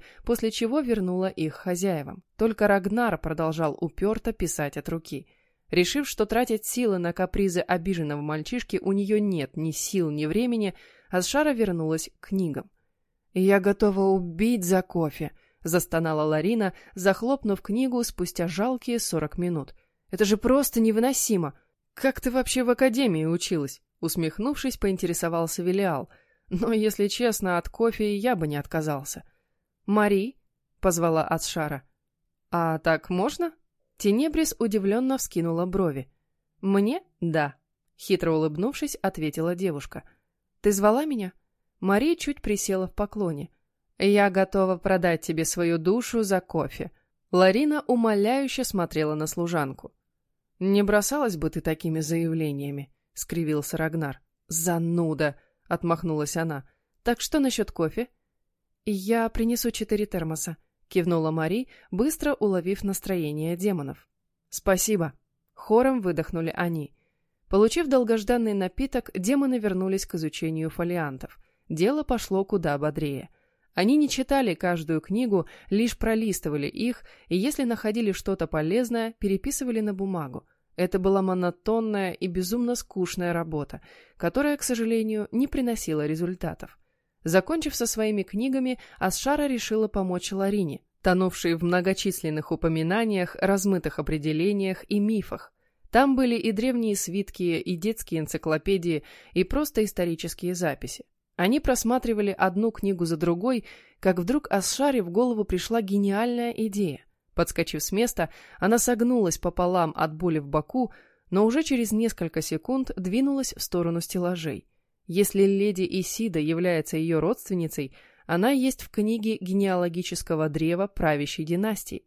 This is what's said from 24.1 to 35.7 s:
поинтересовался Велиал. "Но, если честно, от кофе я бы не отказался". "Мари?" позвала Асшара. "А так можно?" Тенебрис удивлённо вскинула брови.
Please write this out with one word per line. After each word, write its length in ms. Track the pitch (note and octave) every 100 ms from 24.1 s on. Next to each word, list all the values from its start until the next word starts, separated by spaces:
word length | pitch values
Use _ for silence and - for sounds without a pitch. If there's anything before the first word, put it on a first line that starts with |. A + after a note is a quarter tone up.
| - D#3+ - A#3+ C#4+ C4 -
поинтересовался 840 | G3 F#3 E3+ E3+ E3+ E3 E3 -
Велиал. 460 | F3+ F#3+ G3 C#3+ - - _ _ -
"Но, 220 | F#3 A3+
если 360 | A3 G#3+ G#3 G3+
честно, 500 | - B3 G#3+ F#3+ F3
от 120 | -
кофе 460 | - A3+ A3 G#3+ G3+
я 200 | A#3+ G#3+
бы 120 | D#3
не 100 | D3
отказался". 680 | - E3 D#3 C#3+ C#3 - - _ _ _ _ _ -
"Мари?" 500 | G#3 G#3 G3 A3+ - _ _ _ _
позвала 440 | F#3+ E3+ E3+ D#3+
Асшара. 600 | - D#3+ - F3 D3+ C#3 - _ _ _ _ _ -
"А 260 | F3 E3 D#3+
так 320 | E3 D#3+ -
можно?" 420 | F3+ A#3 - E4+ - _ _ _ -
Тенебрис 580 | G3+ G#3+ D#4 D#4+ D#4 -
удивлённо 580 | A3+ G#3 G3 A3 C4 C4
вскинула 480 | - F3 E3 E3
брови. 460 | F3+